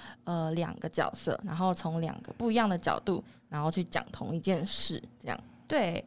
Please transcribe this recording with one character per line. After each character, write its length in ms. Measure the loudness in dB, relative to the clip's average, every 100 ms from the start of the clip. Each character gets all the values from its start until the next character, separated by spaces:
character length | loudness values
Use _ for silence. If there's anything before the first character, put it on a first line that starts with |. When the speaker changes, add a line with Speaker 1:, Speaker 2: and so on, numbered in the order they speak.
| -8 -12
Speaker 1:
呃， 300 | -4 0 0
两 200 | 0 -2 -4
个 80 | -2
角 240 | 0 0
色， 240 | 0 -2 -2
然 100 | -2
后 200 | 2 2
从 260 | 2 0 0
两 180 | -2 -4
个 100 | -10 -2
不 120 | 2
一 40 |
样 160 | 4 4
的 80 | 4
角 200 | 2 0
度， 200 | 2 -2 -2 -16 -6
然 120 | 0
后 80 | 2
去 140 | 2
讲 220 | 0 -2 -4
同 240 | -6 -4
一 60 | -2
件 260 | 0 0 0
事， 360 | 0 0 -2 -8 -10
这 80 | -8
样。 100 | -8 -10 -16 0
Speaker 2:
对， 320 | 2 2 0